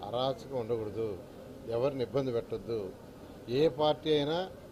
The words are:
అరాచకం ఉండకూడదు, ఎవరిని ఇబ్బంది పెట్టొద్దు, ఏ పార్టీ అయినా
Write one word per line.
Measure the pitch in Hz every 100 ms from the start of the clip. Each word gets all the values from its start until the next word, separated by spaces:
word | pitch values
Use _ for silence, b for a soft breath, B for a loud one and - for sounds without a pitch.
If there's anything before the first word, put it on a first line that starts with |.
అరాచకం | 101 117 131 131 - 135
ఉండకూడదు, | 110 120 107 101 113 92 - - - - 113
ఎవరిని | 117 135 135
ఇబ్బంది | 117 120 135
పెట్టొద్దు, | 117 113 110 98 117 95 - - - - - -
ఏ | 127 160
పార్టీ | 151 151 151 156
అయినా | 151 143 165 185 - -